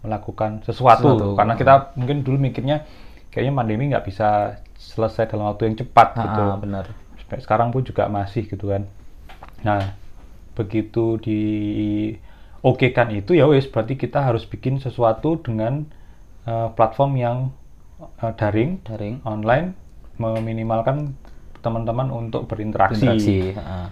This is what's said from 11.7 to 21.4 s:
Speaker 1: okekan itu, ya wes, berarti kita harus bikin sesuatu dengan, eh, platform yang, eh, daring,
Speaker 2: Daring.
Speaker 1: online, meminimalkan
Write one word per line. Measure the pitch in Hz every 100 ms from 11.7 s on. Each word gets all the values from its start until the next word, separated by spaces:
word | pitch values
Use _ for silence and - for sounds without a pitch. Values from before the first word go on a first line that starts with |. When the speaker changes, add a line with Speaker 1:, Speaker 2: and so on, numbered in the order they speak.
| 107 107 104 107 107 - - - -
Speaker 1:
okekan | 131 127 127 127 113
itu, | 104 101 175
ya | 139
wes, | 139 135
berarti | 117 110
kita | 135 - 143 135
harus | 113
bikin | - - 131 135
sesuatu | 131 120 113 113 151 165
dengan, | 143 110 110 143 151 - - - - -
eh, | 117 113 113
platform | - 214 - 139
yang, | 131 120 123 131 - - - - - - -
eh, | 113
daring, | - 107 107 135 190
Speaker 2:
Daring. | - 107 101 127
Speaker 1:
online, | 117 107 107 135 180 185 - - - -
meminimalkan | 113 113 113 113 110 113 113 143 147 135 - -